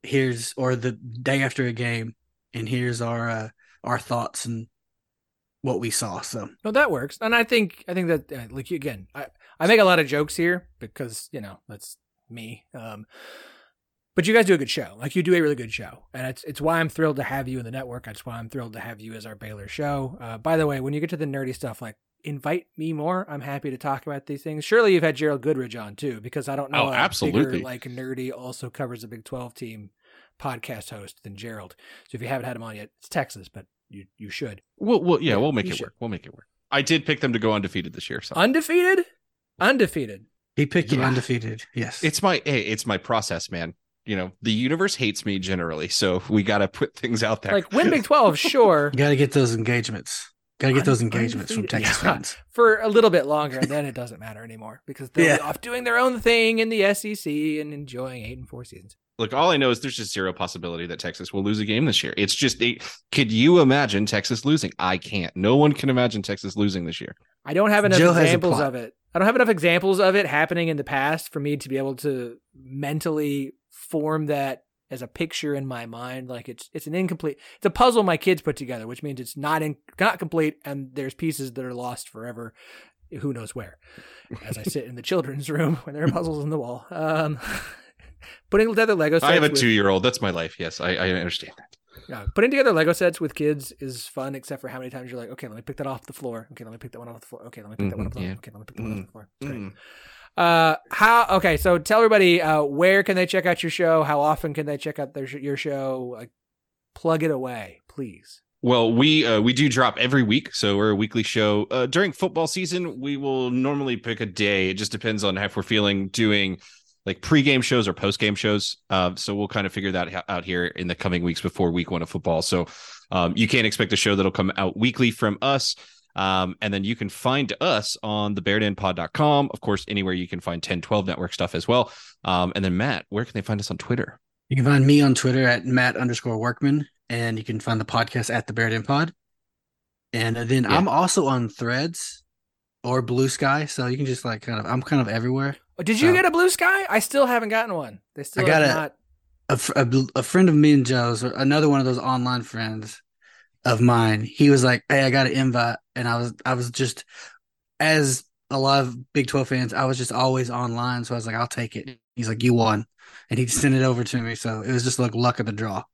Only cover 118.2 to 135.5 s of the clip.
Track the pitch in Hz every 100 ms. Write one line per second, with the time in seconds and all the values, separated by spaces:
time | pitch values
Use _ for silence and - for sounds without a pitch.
118.2 | 107 101 110 104 - - _ 95 90 90
119.2 | - 101 101 110 98 104 98 92 85 92
120.2 | - 92 87 90 87 - 87 85 95 90
121.2 | 87 82 90 - 90 87 82 87 82 -
122.2 | 92 80 - 90 82 - - - _ 92
123.2 | 87 87 113 131 110 - 107 98 - 98
124.2 | 95 - 95 - 95 - 120 123 123 113
125.2 | 135 104 131 139 - - - _ _ -
126.2 | 95 95 92 90 107 98 98 117 104 -
127.2 | 123 135 123 - 170 113 104 - 110 107
128.2 | 104 104 95 101 107 98 98 87 82 -
129.2 | 151 143 143 - - 101 - 101 95 90
130.2 | 90 90 87 85 - 90 - 107 95 87
131.2 | 90 - 87 87 - 120 120 - - _
132.2 | - 90 90 101 98 90 127 107 - 101
133.2 | 117 110 - 107 101 87 - 123 - -
134.2 | _ _ _ 131 131 143 135 147 143 127
135.2 | 131 131 127